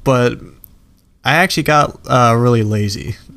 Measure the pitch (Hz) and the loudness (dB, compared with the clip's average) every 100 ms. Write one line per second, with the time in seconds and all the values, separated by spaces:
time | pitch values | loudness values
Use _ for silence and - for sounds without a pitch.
0 | 135 127 120 117 90 - _ _ _ _ | 0 2 0 -2 -14 -20 _ _ _ _
1 | _ _ 123 156 185 - 147 151 - - | _ _ -2 0 0 -2 0 0 0 -4
2 | - 131 120 117 123 117 107 107 104 104 | -2 2 2 2 2 0 0 -2 -4 -6
3 | - - - | -10 -12 -10